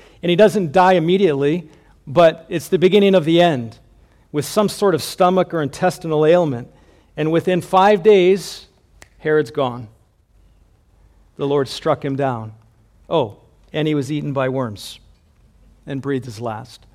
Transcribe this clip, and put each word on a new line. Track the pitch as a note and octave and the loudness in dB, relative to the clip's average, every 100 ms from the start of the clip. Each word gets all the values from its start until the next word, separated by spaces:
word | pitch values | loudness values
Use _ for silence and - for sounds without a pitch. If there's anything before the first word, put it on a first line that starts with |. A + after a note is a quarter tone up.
| - - | -20 -8
and | F3 | -2
he | F3 | 4
doesn't | G#3 G3 E3+ | 4 4 -2
die | D#3 F3+ | 2 4
immediately, | F#3 D#3+ F#3+ F#3+ C#3 C#3+ E3+ E3 _ _ _ - | 4 2 2 2 0 -2 -2 -8 _ _ _ -4
but | C#3 E3 E3 - | 4 4 4 -8
it's | E3+ - | -8 -2
the | F#3 | 2
beginning | F#3 G3+ G3 F#3+ | 4 4 4 4
of | D#3 | 2
the | E3 | 2
end | F3 C#3 A#2 - _ _ _ _ _ | 4 2 -6 -14 _ _ _ _ _
with | D3 - | -8 -4
some | G#3 G#3 | -2 -2
sort | - G3+ | 0 -2
of | D#3 | -2
stomach | - - F3+ F#3 F3 E3 | -4 0 2 2 -2 -4
or | |
intestinal | C#3+ - F#3 - E3 D3+ | -6 -4 -4 -4 -4 0
ailment. | D#3 F3 D#3+ A#2+ - _ _ _ _ - | 4 4 2 -4 -12 _ _ _ _ -6
And | D#3 | -2
within | E3 E3 F3+ | -2 0 -4
five | - F#3+ G3 G#3 | 0 2 4 4
days, | G#3 G3+ F3+ F#3+ - - - _ _ _ - _ | 4 4 4 0 -2 -18 -20 _ _ _ -20 _
Herod's | D#3 D3+ D3 | -2 -2 -2
gone. | - C3 A#2+ A2 _ _ _ _ _ _ _ _ _ _ _ _ _ _ - | -4 -4 -6 -16 _ _ _ _ _ _ _ _ _ _ _ _ _ _ -8
The | C#3+ | -4
Lord | C#3+ C3 | -2 -2
struck | - E3 C#3+ C#3+ | -6 -4 -4 -4
him | C3+ | -4
down. | C#3 A#2+ A2 A2 _ _ _ _ - | -4 -6 -10 -18 _ _ _ _ -6
Oh, | E3+ A2+ - _ _ _ | -4 -4 -8 _ _ _
and | D#3 D#3 | -6 -4
he | D3+ | -4
was | C3 | -4
eaten | D3+ D3 | -6 -6
by | C3+ C3 | -6 -4
worms | C3 B2 G2+ - - _ _ _ _ _ _ _ _ - | -4 -8 -10 -18 -20 _ _ _ _ _ _ _ _ -12
and | C#3 | -10
breathed | C3+ C#3 C3 | -6 -6 -8
his | G#2+ | -12
last. | A#2+ A2 B2 - _ | -10 -10 -14 -20 _